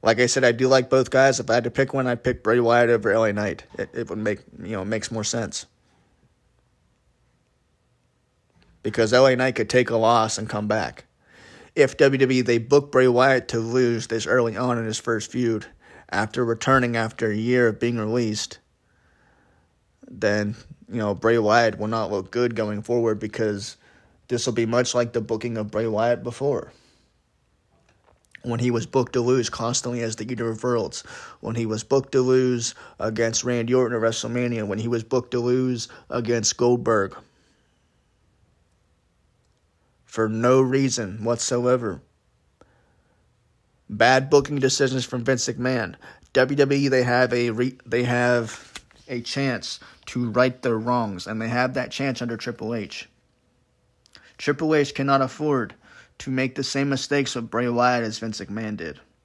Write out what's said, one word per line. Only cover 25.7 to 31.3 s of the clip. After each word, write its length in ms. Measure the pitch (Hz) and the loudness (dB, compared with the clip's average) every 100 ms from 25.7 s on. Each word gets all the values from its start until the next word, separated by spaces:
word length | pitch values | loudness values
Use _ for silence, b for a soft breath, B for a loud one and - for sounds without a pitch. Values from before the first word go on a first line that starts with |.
Bray 160 | 107 113 | -4 -4
Wyatt 360 | 107 117 120 | -2 0 -2
before. 480 | 120 113 139 131 - b b b b b _ _ _ _ _ _ _ _ _ _ _ - | -4 -6 -4 -4 -6 b b b b b _ _ _ _ _ _ _ _ _ _ _ -14
When 160 | 123 117 | -6 -2
he 140 | 123 | 0
was 120 | 117 | -2
booked 280 | - 135 120 | 0 -2 0
to 80 | 123 | 0
lose 280 | 120 131 117 | 2 2 0
constantly 540 | - 113 - 127 120 | -4 -4 -4 -6 -6
as 140 | 117 110 | -6 -8
the 140 | 110 | -8
Eater 200 | 120 117 | -6 -6
of 140 | 110 | -4
Worlds. 380 | 127 120 95 - B B B | -2 -2 -2 -8 B B B